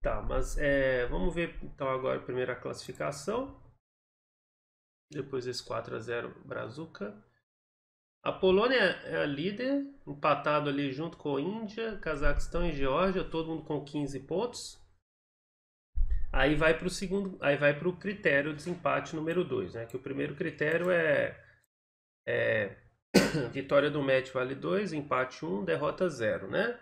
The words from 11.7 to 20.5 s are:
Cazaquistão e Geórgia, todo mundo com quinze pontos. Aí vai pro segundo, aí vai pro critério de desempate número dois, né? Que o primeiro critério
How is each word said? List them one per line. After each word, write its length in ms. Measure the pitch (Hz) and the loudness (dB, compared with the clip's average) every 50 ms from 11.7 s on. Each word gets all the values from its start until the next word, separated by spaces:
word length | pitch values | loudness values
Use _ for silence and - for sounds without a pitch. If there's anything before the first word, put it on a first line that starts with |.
| - - 226 226 208 190 | -6 -6 -6 -6 -6 -6
Cazaquistão 680 | - 160 156 139 147 143 143 143 - - - 170 175 | -4 -4 -2 4 6 6 6 6 2 2 2 2 2
e 60 | 170 | 2
Geórgia, 580 | 151 143 139 135 131 160 185 196 185 185 156 - | 2 2 2 2 4 4 4 4 2 0 -2 -2
todo 200 | - 160 160 160 | -2 -4 -2 -2
mundo 160 | 160 151 147 | -4 -6 -4
com 180 | - 156 143 - | -4 -4 -4 -4
quinze 380 | - - 147 147 135 139 131 | -4 -4 -4 -4 -2 -4 -8
pontos. 580 | - - 160 185 226 240 - - - - - - - _ _ _ _ _ _ _ _ _ _ _ _ _ _ _ _ _ _ _ _ _ _ - - - - - - - - | -6 -4 -2 -2 -2 -2 -4 -8 -12 -14 -16 -18 -20 _ _ _ _ _ _ _ _ _ _ _ _ _ _ _ _ _ _ _ _ _ _ 4 4 6 6 4 4 2 4
Aí 220 | 131 131 143 151 | 4 4 6 6
vai 220 | 147 160 160 165 | 6 6 4 4
pro 120 | 165 175 180 | 4 0 -4
segundo, 480 | - - 202 175 190 202 202 190 185 - - | -4 -4 -4 -2 -2 -2 -2 -4 -6 -2 2
aí 140 | 143 143 | 2 2
vai 200 | 143 147 143 147 | 4 4 4 2
pro 200 | 147 151 180 180 | 4 -2 -4 -4
critério 540 | 175 - 196 208 208 - 175 143 139 143 156 | -2 -6 -6 -6 0 2 4 4 4 2 2
de 60 | 151 | -4
desempate 560 | 147 - 180 175 - - 143 139 139 139 - - | -6 -6 -6 -6 -2 0 0 0 0 -2 -4 -6
número 260 | 156 156 165 170 180 175 | -4 -4 0 0 0 0
dois, 300 | 139 131 113 98 87 - | 0 -2 -2 -2 -4 -6
né? 120 | 113 117 | -10 -10
Que 120 | - - | -8 -10
o 40 | 127 | -10
primeiro 320 | - 143 139 139 143 147 147 | -8 -6 -4 -4 -4 -4 -4
critério 560 | - 170 165 | -6 -6 -6